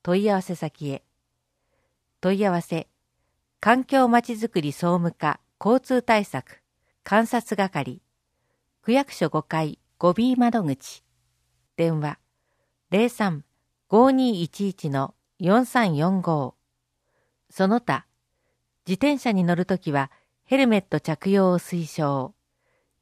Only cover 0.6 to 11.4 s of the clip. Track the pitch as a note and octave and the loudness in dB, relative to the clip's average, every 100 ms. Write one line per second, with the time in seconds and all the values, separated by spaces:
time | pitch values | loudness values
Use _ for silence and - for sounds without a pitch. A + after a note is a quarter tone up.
0.6 | D#3 - D3 C3+ _ _ _ _ _ _ | -8 -8 -10 -10 _ _ _ _ _ _
1.6 | _ _ _ _ _ _ F3+ G3 G3+ F3 | _ _ _ _ _ _ -4 0 0 -2
2.6 | - E3 - _ _ _ _ _ _ - | -4 -8 -8 _ _ _ _ _ _ -4
3.6 | G#3 B3+ C4 C4+ B3 A#3+ A#3+ A3 A3+ F#3 | 2 2 2 2 4 2 0 -6 -4 -4
4.6 | D3 - F3 F3 E3+ - D3+ - _ - | -4 -2 0 0 -2 -2 -4 -4 _ -6
5.6 | G3+ B3+ - B3+ A#3+ A3 G3+ C3+ - - | 0 0 2 -2 2 0 0 -8 -12 -20
6.6 | _ _ _ _ - G#3 A3+ A#3+ - G#3 | _ _ _ _ -2 0 0 -2 -4 -4
7.6 | F#3+ D3+ B2+ - _ _ _ _ _ _ | -2 -2 -8 -10 _ _ _ _ _ _
8.6 | _ _ - B3+ C#4 - D#3+ D#3 - D#3+ | _ _ 0 0 0 -4 -2 -2 -4 -4
9.6 | D#3 - _ - F3 F3 B3 B3 A#3+ A#3 | -4 -8 _ 0 0 2 0 2 2 2
10.6 | D#3 C3+ - - _ _ _ _ | -2 -4 -8 -20 _ _ _ _